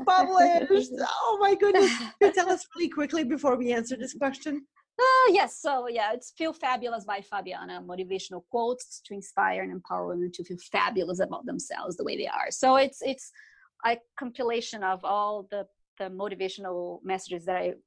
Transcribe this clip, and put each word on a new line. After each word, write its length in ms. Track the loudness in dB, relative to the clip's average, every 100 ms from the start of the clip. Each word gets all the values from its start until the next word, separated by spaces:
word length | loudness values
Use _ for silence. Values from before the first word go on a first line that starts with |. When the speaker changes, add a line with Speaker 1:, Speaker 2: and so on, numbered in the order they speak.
| 4
Speaker 1:
published. 840 | 6 6 6 6 6 4 4 2 -2
Oh, 360 | -4 -2 0 2
my 140 | 4 4
goodness. 360 | 6 6 6 4
Can 140 | -6 4
you 100 | 4
tell 200 | 6 2
us 120 | 0 -4 -4
really 140 | -4
quickly 340 | -2 -2 -2
before 320 | -2 0 0 2
we 160 | 0
answer 240 | -2 -2 -6
this 160 | -8
question? 500 | -4 -4 -4 -6 -8 -8 _ _ 2
Speaker 2:
Uh, 320 | 4 6 6
yes. 280 | 6 4 -2
So, 280 | -2 -2 -2
yeah, 260 | -2 -2
it's 180 | -4 -8 -6
Feel 160 | -6
Fabulous 520 | -4 -4 -2 -4 -6 -6
by 160 | -8
Fabiana, 600 | -6 -8 -8 -10 -10 -12
motivational 600 | -10 -8 -6 -6 -8 -14 -6
quotes 500 | -2 -2 -4 -8 -18 -14
to 100 | -14
inspire 480 | -8 -2 0 -2
and 80 | -4
empower 340 | -8 -8 -6 -4
women 220 | -4 -6
to 100 | -8
feel 140 | -12 -12 -6
fabulous 480 | -2 -2 -2 -2 -2
about 280 | -4 -6 -8
themselves 500 | -8 -8 -10 -10 -8
the 60 |
way 120 | -6 -6
they 120 | -6
are. 240 | -6 -6
So 240 | 0 4 4
it's, 240 | 4 -2
it's 300 | -6 -6 -10 -20 -20 _ _ _
a 140 | -2 -2 -6 -12
compilation 640 | -10 -4 -2 -2 -4 -6
of 200 | -4 -2
all 440 | -2 -2 -2 -4 -8
the, 160 | -10 -10 _ _ -12
the 60 | -10
motivational 880 | -6 -8 -6 -6 -6 -8 -8 -8 -8
messages 420 | -6 -6 -6 -8 -4
that 100 | -2
I 180 | -2 -6